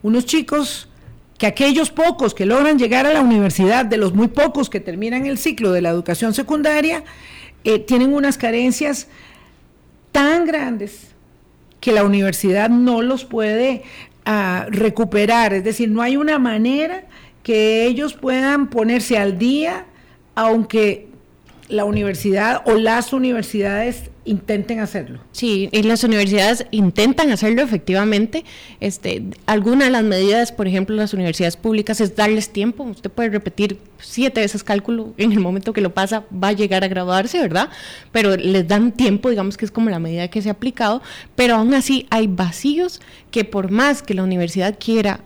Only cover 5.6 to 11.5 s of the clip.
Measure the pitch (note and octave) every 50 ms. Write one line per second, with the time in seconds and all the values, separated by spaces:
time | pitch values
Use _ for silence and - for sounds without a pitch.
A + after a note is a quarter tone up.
5.6 | A3+ G3 F3+ F3+ F3 E3+ E3+ F3 F3 - E3+ - A#3 A3+ G#3 - C4+ - D#4 D4+
6.6 | C#4+ D#4 D4+ D4+ D4+ D#4+ E4+ D#4+ D4+ - - - - - - - - - - -
7.6 | - - A3 G#3 G#3+ - B3+ A#3+ B3+ C4+ C#4+ C#4+ C#4 C#4 C4+ - - A3+ A3+ A#3
8.6 | B3 B3+ B3 - D4+ D4 C#4 - - - - - - - - - - _ _ _
9.6 | _ _ _ _ _ - _ _ _ _ _ - C#4 C#4+ D#4+ E4+ F4 D#4 D#4+ D4+
10.6 | C#4 B3+ A#3+ G#3+ G3+ G3+ - - - - - _ _ _ _ _ _ _